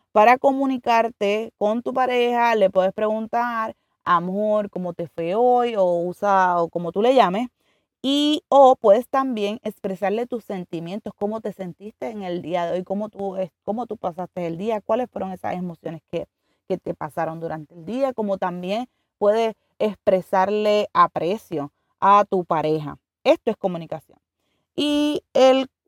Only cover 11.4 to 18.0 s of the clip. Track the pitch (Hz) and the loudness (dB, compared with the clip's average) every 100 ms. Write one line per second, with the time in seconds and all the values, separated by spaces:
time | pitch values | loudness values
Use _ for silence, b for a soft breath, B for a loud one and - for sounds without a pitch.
11.4 | 214 190 185 - 208 _ 254 220 185 175 | -10 -10 -12 -12 -18 _ -12 -10 -8 -8
12.4 | 147 180 170 175 180 196 214 190 196 190 | -4 -4 -2 -4 -6 -8 -8 -8 -8 -6
13.4 | 185 _ - 214 240 220 185 165 175 - | -8 _ -8 -8 -8 -8 -8 -8 -10 -8
14.4 | 170 165 214 214 - 226 247 - 190 185 | -8 -6 -4 -6 -2 -4 -4 -8 -10 -8
15.4 | 214 180 180 165 160 160 _ 170 147 _ | -8 -6 -8 -10 -12 -14 _ -10 -10 _
16.4 | _ _ _ - - 170 156 170 160 165 | _ _ _ -8 -6 -10 -8 -6 -6 -6
17.4 | 165 156 147 175 160 240 | -10 -10 -12 -18 -10 -4